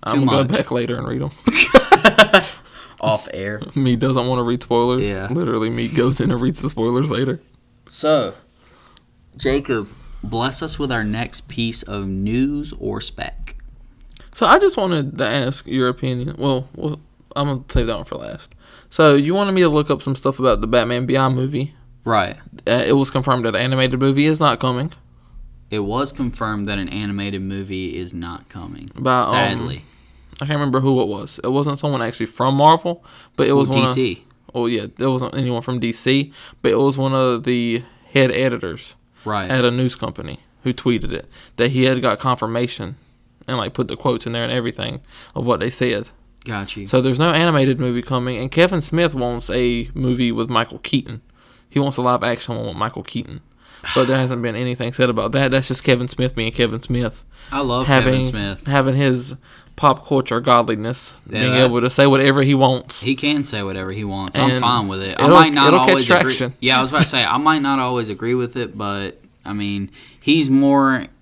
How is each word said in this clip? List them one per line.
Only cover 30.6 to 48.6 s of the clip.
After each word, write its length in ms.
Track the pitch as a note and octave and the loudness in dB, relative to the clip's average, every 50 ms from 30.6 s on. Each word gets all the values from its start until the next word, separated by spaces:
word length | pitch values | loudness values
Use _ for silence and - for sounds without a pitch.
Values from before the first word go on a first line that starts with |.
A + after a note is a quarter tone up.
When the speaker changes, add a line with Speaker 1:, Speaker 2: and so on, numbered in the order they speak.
| C#3+ C#3 B2+ C#3 | -2 0 0 2
Speaker 1:
who 220 | C3 C3+ C3+ B2+ | 2 2 2 2
it 60 | B2 F#2 | 2 0
was. 320 | G#2 G2 G#2+ C#3+ - - - | -2 -6 -8 -12 -14 -8 -6
It 60 | - | -2
wasn't 280 | B2+ C#3 C#3+ D3 C#3+ C#3 | 0 0 0 0 -2 -2
someone 240 | - D3+ C#3+ C3 | -2 -2 -2 -2
actually 240 | A#2 A2+ B2 - A#2 G#2+ | -2 -4 -4 -4 -6 -8
from 280 | - - B2 C3 C#3 | -4 -2 0 2 2
Marvel, 480 | C#3 C#3+ D#3 D#3+ E3 - F3 F3 F3 _ - - - - _ _ | 6 6 6 6 6 2 -4 -6 -6 _ -20 -20 -20 -20 _ _
but 120 | - - - | 0 2 4
it 60 | - | 4
was 160 | C#3 C#3 - | 4 4 4
Speaker 2:
Well, 120 | C3+ C3+ | 2 2
Speaker 1:
one 80 | C3+ C3 | 4 2
of 60 | B2+ | 2
Speaker 2:
D 200 | C3 C3 A#2+ - | 2 0 -2 -2
C. 100 | - _ _ _ _ _ _ - | -6 _ _ _ _ _ _ -6
Speaker 1:
Oh, 100 | B2 A#2+ | -2 -2
yeah. 200 | A#2 A#2+ A2 G2+ A2 - _ | 0 0 -2 -4 -6 -8 _
It 80 | A#2+ | -2
wasn't 300 | C3+ C3 B2+ B2+ - - | 0 0 0 -2 -4 -4
anyone 260 | C3+ C3+ B2 B2 A#2 | -4 -2 -2 -2 -4
from 180 | A#2 - B2+ B2 | -4 -4 -4 -2
D 120 | A#2 A#2+ | -2 -4
C, 420 | A2+ - - - C3 C#3 C#3 C#3+ - - - - - _ _ | -4 -2 0 2 2 2 2 -2 -8 -20 -20 -20 -20 _ _
but 80 | B2 | 2
it 60 | G#2 A2 | 2 4
was 200 | C3+ C#3 C3+ C3+ | 4 2 2 0
one 160 | C3+ C3+ C3+ | -2 0 2
of 300 | C3 C3 B2+ B2 A#2 A#2 | 2 2 2 2 0 0
the 400 | B2+ B2 B2 A#2+ A#2 A2+ A2+ A#2 - _ _ _ _ - | -2 0 0 0 -2 -2 -4 -6 -8 _ _ _ _ 2
head 180 | C#3 C3+ C3 | 2 4 4
editors 640 | A2 - C3 C3+ A#2+ G#2 - F2+ D#2+ - - - - _ _ _ _ _ - | 2 2 0 0 -2 -2 -6 -8 -8 -8 -12 -18 -20 _ _ _ _ _ -8
Speaker 2:
Right. 260 | G#2+ G#2+ G#2 F#2+ F#2 | -6 -4 -4 -2 -2
Speaker 1:
at 140 | C3 C3 B2 | 0 2 2
a 40 | A#2+ | 2
news 260 | A#2+ B2 B2+ B2+ - | 2 2 -2 -2 -2
company 440 | - - - - - D#2+ - C#2 - _ _ _ _ _ | -4 -8 -10 -10 -10 -12 -12 -14 -14 _ _ _ _ _
who 100 | B2+ B2 | -6 -6
tweeted 380 | - - B2+ A#2+ A2 - - | -2 0 0 0 0 0 -4
it, 180 | - - - - - - - - _ - | -6 -6 -10 -12 -20 -20 -20 -20 _ -2
that 140 | A#2+ A#2+ | 0 0
he 120 | C3+ C3 C3 | 2 2 2
had 180 | C3 C3+ B2+ | 2 2 2
got 180 | B2 B2+ G#2 - | 0 -2 -2 0
confirmation 760 | - C3 B2 A#2+ - A2 A2+ A#2 B2 A#2+ - - G#2 F#2 C3 _ _ _ _ _ _ _ _ _ - - | 0 -2 0 0 -2 -4 -2 -2 -4 -4 -6 -8 -10 -12 -12 _ _ _ _ _ _ _ _ _ -10 -6
and, 100 | B2+ B2 | -6 -4
like, 160 | G#2 F2+ - | -4 -6 -4
put 140 | - C3 - | -6 -6 -6
the 80 | - - | -6 -4
quotes 280 | - C#3+ B2 A#2 - | -2 -2 -2 -2 -4
in 60 | A#2 | -6
there 120 | A#2 A#2 A#2 | -6 -4 -4
and 80 | A#2 | -2
everything 500 | A#2+ B2+ A#2 A#2 - - - A2+ B2+ C3 - _ - - - - - | -4 -4 -4 -4 -6 -6 -8 -8 -8 -12 -14 _ -20 -20 -20 -14 -8
of 100 | - - | -6 -2
what 140 | A#2+ B2 E2+ | 0 0 0
they 100 | E2+ A#2+ | -2 -4
said. 400 | - - B2+ B2 A2+ G2+ A2 - _ _ _ _ _ _ - | -4 -2 -2 -2 -2 -2 -6 -10 _ _ _ _ _ _ -12
Speaker 2:
Got 300 | B2 A2+ G#2 G2 F#2+ - - | -8 -6 -6 -6 -8 -10 -12
you. 100 | G2+ G2 | -8 -2
Speaker 1:
So 140 | - C3 | 0 0
there's 180 | B2+ C3 B2+ B2 | 2 2 0 2
no 120 | D#3 F3 | 2 2
animated 480 | E3 D#3 E3 F3 D#3+ D3 C3+ C3+ C3+ B2+ | 2 2 2 2 2 2 2 2 0 0
movie 220 | B2+ B2+ A#2+ A#2+ | -2 -2 -2 -4
coming, 360 | A#2+ - D3 B2+ B2 B2+ B2+ G#2+ | -4 -4 -4 -4 -4 -4 -6 -6
and 100 | B2 C3 | -6 -4
Kevin 300 | - D#3+ | 2 2